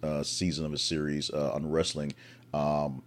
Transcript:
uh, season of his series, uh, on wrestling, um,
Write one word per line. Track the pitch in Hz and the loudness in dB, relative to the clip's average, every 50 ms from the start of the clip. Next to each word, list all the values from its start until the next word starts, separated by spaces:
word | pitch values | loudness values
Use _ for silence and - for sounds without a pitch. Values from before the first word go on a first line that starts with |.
uh, | - 78 76 73 73 | -4 -2 -2 0 -2
season | - - - 92 90 78 71 80 | -2 -2 0 0 0 0 0 -2
of | 76 | -2
his | 76 73 | -2 -2
series, | - - 85 78 76 76 73 73 71 - | -2 0 0 0 0 0 0 0 -2 -2
uh, | - 73 73 69 - | 0 0 0 0 0
on | 71 73 78 | 0 -2 2
wrestling, | 78 80 80 - - 78 73 73 71 - - - - - - - | 2 2 2 2 0 -2 -2 -4 -4 -6 -12 -20 -20 -20 -12 -4
um, | - 73 73 73 73 73 73 71 67 65 - | 0 2 2 4 4 2 2 0 -2 -6 -10